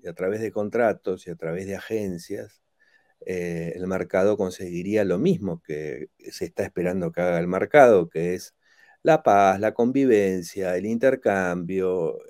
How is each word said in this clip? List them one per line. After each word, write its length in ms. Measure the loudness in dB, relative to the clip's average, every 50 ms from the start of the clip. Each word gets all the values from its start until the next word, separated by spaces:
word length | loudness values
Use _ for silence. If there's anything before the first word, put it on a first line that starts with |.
| -14
y 40 | -14
a 60 | -8
través 280 | -4 -4 -4 -2 -2
de 100 | -4 -6
contratos, 760 | -4 -4 -4 -2 0 2 2 2 0 0 -4 -6 -6 -6 -8 -12
y 40 |
a 40 | -12
través 320 | -10 -8 -8 -6 -6 -6 -8
de 80 | -8
agencias, 880 | -10 -8 -6 -6 -4 -4 -4 -6 -8 -10 -10 -12 -12 -12 -14 _ _ _ _ _ _ _ _ _ _ _ _ _ -16 -10
eh, 480 | -8 -6 -6 -4 -4 -4 -4 -6 -6 -6
el 120 | -6 -4 -4
mercado 500 | -4 -4 -4 -2 0 2 2 2 2 0
conseguiría 680 | -2 -4 -4 -8 -10 -8 -8 -6 -4 -2 0 0 2
lo 120 | 2 0 0
mismo 420 | 2 0 0 0 -2 -6 -6 -8
que 480 | _ -10 -8 -8 -8 -8 -10 -10 -12 -16 _ _ -20 -16
se 140 | -12 -10 -10
está 180 | -8 -6 -6 -6
esperando 480 | -6 -4 -4 -4 -2 -2 -2 -4 -4
que 100 | -4 -2
haga 180 | 0 0 0 0
el 80 | 0 -2
mercado, 640 | -2 -2 -2 4 8 8 10 10 8 6 4 2
que 260 | -2 -4 -2 -2 -4
es 200 | -4 -8 -14 _ _ _ _ _ _ _ _ _ _ 2
la 200 | 2 2 4 4
paz, 360 | 4 4 6 6 4 4 2
la 140 | 0 -2 0
convivencia, 1040 | 0 0 0 2 2 4 4 4 4 4 2 0 -2 -4 -8 -8 -6 -4 -2 -2 -2
el 80 | -2
intercambio, 1300 | -4 -4 0 2 2 0 2 0 0 0 2 0 0 -2 -4 -4 -4 -2 -2 0 0 0 0 -2 -4 -4 -8 -12 -16